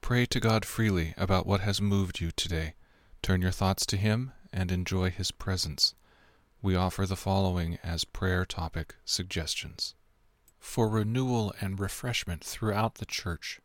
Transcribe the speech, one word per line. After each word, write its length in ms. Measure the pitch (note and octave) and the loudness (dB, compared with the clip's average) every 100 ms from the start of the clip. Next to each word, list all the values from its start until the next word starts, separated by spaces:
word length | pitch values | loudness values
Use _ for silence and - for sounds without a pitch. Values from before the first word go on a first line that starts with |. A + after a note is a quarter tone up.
| - | 0
Pray 140 | B2 B2 | 2 2
to 160 | B2 | 2
God 240 | A2+ A2 - | 4 4 0
freely 480 | - A2 F#2 D#2+ - | 0 2 4 0 -2
about 320 | F#2+ F#2+ - | 2 2 4
what 140 | G2 | 2
has 180 | G2 G2 | 2 0
moved 400 | G2+ G2+ F#2 - | 2 2 0 -2
you 120 | E2+ | -4
today. 420 | - - D#2+ D#2 - - _ _ - | -2 -2 -2 -4 -8 -20 _ _ -8
Turn 200 | - F#2 | 2 2
your 80 | F2+ | 2
thoughts 360 | - F#2+ F#2+ - | 2 2 2 0
to 100 | G2+ | 2
Him 380 | G#2+ G#2+ C3 - - | 2 2 -2 -10 -10
and 180 | F#2 F2+ | -4 0
enjoy 400 | F2+ F2 F#2+ F#2 | 0 0 2 0
His 220 | F2 F#2+ | 0 -6
presence. 640 | - - F#2 - C#2 - - _ _ _ _ _ _ | -4 -4 -2 -2 0 0 0 _ _ _ _ _ _
We 140 | G2 F#2 | 2 4
offer 300 | F#2 - F#2+ | 2 0 -2
the 100 | F#2+ | -2
following 640 | - G2 F#2+ F2+ E2 E2+ | 2 2 4 2 0 -4
as 220 | E2+ E2 | -4 -4
prayer 400 | - - F#2+ F2+ | -4 -2 0 0
topic 520 | F#2 - E2 E2 D#2+ - - | 0 -4 -6 -6 -8 -12 -4
suggestions. 920 | - F#2 F2 D#2 - - F2 - - _ _ _ _ _ _ | -4 -2 -4 -4 -4 -6 -8 -10 -10 _ _ _ _ _ _
For 300 | - - A2 | -8 0 2
renewal 640 | A2 G#2+ A#2+ C3 A#2+ G#2+ - | 2 2 0 2 2 0 -2
and 180 | F#2+ F#2+ | -6 -4
refreshment 640 | G2 - B2+ A#2 - E2+ | -4 -4 -4 -4 -4 -8
throughout 520 | - - A2 G#2 A2+ - | -8 -4 0 2 0 -2
the 100 | - | -8
Church. 560 | - - E2 - - | -6 -6 -6 -8 -14